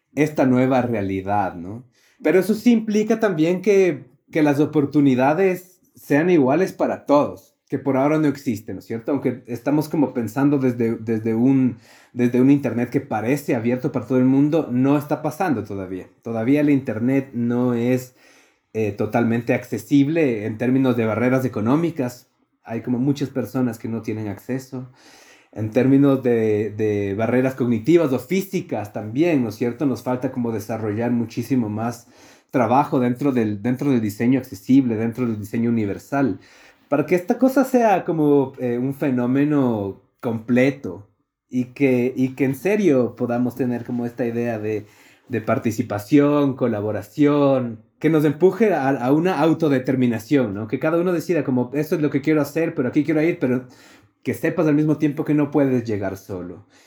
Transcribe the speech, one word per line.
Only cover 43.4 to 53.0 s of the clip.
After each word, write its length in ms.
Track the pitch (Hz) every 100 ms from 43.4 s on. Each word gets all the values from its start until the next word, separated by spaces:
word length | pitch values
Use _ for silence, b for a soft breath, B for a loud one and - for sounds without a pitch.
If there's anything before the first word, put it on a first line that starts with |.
| 123 120
tener 300 | 123 120 120
como 200 | 123 120
esta 180 | 117 120
idea 320 | 117 120 113
de, 280 | 107 107 104 b b b -
de 120 | 117
participación, 1120 | 113 110 117 98 110 101 - 147 143 147 143 127
colaboración, 1300 | 123 107 104 110 107 - 143 147 139 131 120 110 _ _
que 100 | 156
nos 160 | 156 151
empuje 480 | 147 185 190 220
a, 160 | 160 135
a 220 | 135 123
una 260 | 151 180 151
autodeterminación, 1120 | 160 156 160 131 127 127 123 110 - 143 113
¿no? 140 | 98 110
Que 100 | 135
cada 200 | - 170
uno 140 | 180
decida 300 | 170 165 165
como, 280 | 139 123 123
"Esto 220 | 147 151 175
es 60 |
lo 80 | 147
que 120 | 143
quiero 200 | 151 156
hacer, 340 | 143 160 170 165
pero 140 | 123
aquí 140 | 151